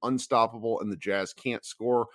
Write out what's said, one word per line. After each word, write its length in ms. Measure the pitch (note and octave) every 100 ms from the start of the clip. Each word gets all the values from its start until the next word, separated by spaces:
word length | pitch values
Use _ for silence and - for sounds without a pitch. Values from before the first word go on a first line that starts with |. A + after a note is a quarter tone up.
unstoppable, 760 | A#2+ C3 - A#2+ A2+ A#2 A2+ A2
and 120 | G#2+
the 60 | F2
Jazz 340 | G2+ G2 F#2+
can't 300 | - C3 A#2+
score 440 | - - A#2 A#2+ A2+